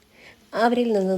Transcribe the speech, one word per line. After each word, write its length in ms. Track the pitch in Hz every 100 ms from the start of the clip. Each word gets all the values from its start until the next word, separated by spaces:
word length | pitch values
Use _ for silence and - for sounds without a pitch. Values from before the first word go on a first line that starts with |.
| _ - - - _
അവരിൽ 400 | - 233 240 240
നിന്ന് 220 | 208 190